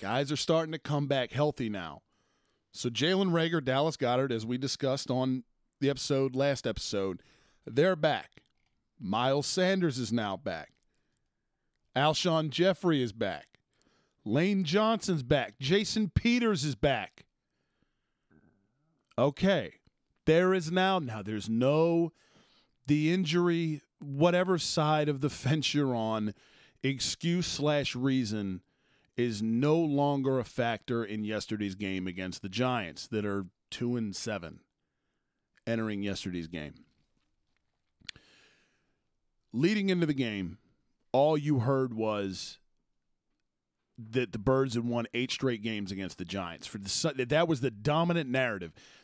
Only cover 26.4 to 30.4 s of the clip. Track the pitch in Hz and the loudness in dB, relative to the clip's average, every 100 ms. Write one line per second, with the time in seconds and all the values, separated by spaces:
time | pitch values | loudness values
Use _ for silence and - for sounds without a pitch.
26.4 | _ _ - _ 131 135 - - 165 175 | _ _ -20 _ -4 -2 -4 -2 0 0
27.4 | 170 - 147 147 131 123 135 131 113 107 | 0 -2 0 2 0 0 2 2 0 -2
28.4 | 98 92 - _ _ _ _ - 123 104 | -4 -6 -10 _ _ _ _ -4 -2 0
29.4 | 110 117 143 160 160 143 143 143 135 131 | 0 2 4 2 2 2 2 0 0 0